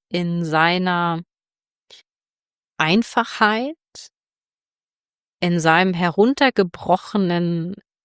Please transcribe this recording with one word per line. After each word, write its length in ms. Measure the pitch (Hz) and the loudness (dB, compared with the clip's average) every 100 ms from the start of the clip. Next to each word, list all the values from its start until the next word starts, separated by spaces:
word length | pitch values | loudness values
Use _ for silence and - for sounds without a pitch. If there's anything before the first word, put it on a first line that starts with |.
| _ | _
in 360 | 180 175 170 | -6 -4 -4
seiner 760 | 165 156 165 180 185 175 170 165 - _ _ _ _ _ _ - _ _ _ _ _ _ _ - | -2 0 2 0 -2 -2 -2 -4 -8 _ _ _ _ _ _ -20 _ _ _ _ _ _ _ -4
Einfachheit, 1000 | 156 202 226 - 233 - 214 220 262 330 _ - - _ _ _ _ _ _ _ _ _ _ _ _ _ | 0 2 0 -2 -4 0 0 0 -4 -10 _ -20 -20 _ _ _ _ _ _ _ _ _ _ _ _ _
in 200 | 175 175 | -2 0
seinem 320 | 160 165 190 | 2 4 4
heruntergebrochenen 1800 | 175 175 175 226 277 269 - 180 - - 180 - 208 180 175 170 170 170 196 _ _ | 2 0 2 2 4 2 2 -2 -2 -2 -2 0 -2 0 0 0 -2 -4 -10 _ _